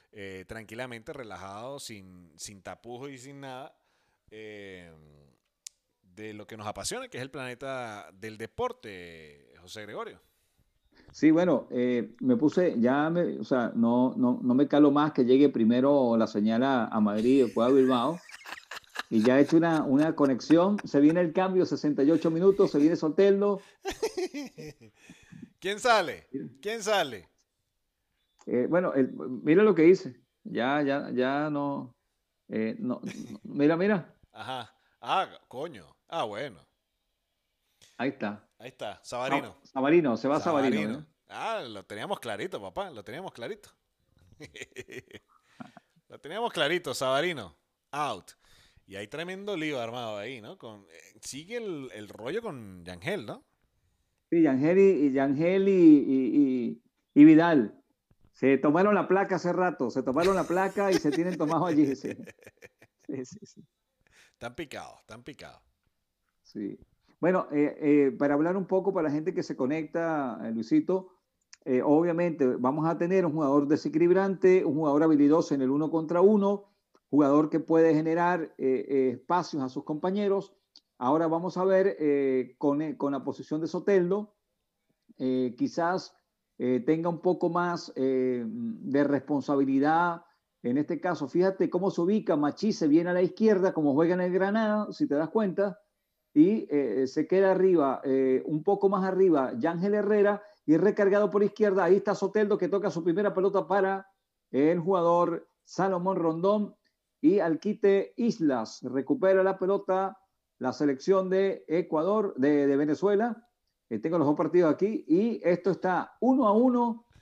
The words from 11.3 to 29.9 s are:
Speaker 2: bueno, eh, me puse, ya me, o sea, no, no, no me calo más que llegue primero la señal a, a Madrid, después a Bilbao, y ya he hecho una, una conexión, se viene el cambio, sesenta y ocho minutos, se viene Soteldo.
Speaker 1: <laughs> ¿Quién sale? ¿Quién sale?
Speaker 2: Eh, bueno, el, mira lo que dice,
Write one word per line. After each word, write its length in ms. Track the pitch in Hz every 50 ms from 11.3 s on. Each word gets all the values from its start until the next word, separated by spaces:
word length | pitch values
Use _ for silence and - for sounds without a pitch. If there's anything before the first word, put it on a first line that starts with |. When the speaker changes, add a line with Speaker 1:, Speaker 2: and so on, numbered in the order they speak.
| 156
Speaker 2:
bueno, 340 | 160 180 180 151 113 - - -
eh, 420 | 127 123 123 123 120 110 - - -
me 160 | - 127 123
puse, 420 | 113 147 151 - 190 180 165 - 117
ya 320 | 113 123 131 143 151 160
me, 300 | 170 175 170 - 69 -
o 40 | -
sea, 280 | - 143 127 117 - -
no, 400 | 113 117 117 120 123 127 127 -
no, 220 | - 127 123 123 - -
no 100 | 123 123
me 140 | 131 147 -
calo 240 | - 143 151 147 139
más 200 | 143 151 151 147
que 120 | - 127
llegue 240 | 120 127 135 147 139
primero 680 | 131 117 113 110 120 123 127 139 143 143 131 120 117
la 120 | 113 110 107
señal 340 | - 107 104 110 113 113 127
a, 240 | 135 135 123 110
a 140 | - - 110
Madrid, 440 | 107 101 104 107 110 123 135 139 127
después 220 | 110 - 117 113
a 60 | 123 135
Bilbao, 480 | 139 131 127 131 120 120 143 170 175 - - - - - - - - - _ - - - _ _ - - -
y 120 | - 110
ya 180 | 107 123 127 139
he 40 | 143
hecho 140 | 143 160
una, 260 | 165 165 170 165 156 -
una 320 | - 131 139 156 160 -
conexión, 640 | - 147 135 131 110 - - 151 165 175 196 208 196 -
se 160 | - - 143
viene 200 | 143 151 165 180
el 120 | 180 170 151
cambio, 340 | 190 185 190 185 185 175
sesenta 380 | - 151 131 - 151 143 139 135
y 80 | 143 165
ocho 180 | 156 - 170
minutos, 400 | 160 165 180 196 190 196 196 165
se 80 | - 147
viene 160 | 147 160 170
Soteldo. 640 | - 165 156 147 - 190 202 196 196 202 202 202 190 - - _ _ _
Speaker 1:
<laughs> 1080 | 392 - - - 427 - 381 381 - - 285 285 240 - - 156 156 - _ 117 107 _ _ _ - - _ _ _ - - - - _ _
¿Quién 220 | - 185 208 208
sale? 480 | - 247 - 214 180 147 107 85 - _ - 139 - 113 - _ -
¿Quién 180 | 202 226 233
sale? 480 | 190 208 214 196 165 139 117 95 82 _ _ _ _ _ _ _ _ _ _ _ _ _ _ _ _ _ _ _ _ _ _ _ _
Speaker 2:
Eh, 220 | 110 117 123 123 -
bueno, 260 | 156 175 180 170 -
el, 180 | 139 131 127 -
mira 520 | - - - 127 113 - 151 156 185 214
lo 100 | 214 185
que 80 | 160 156
dice, 400 | 170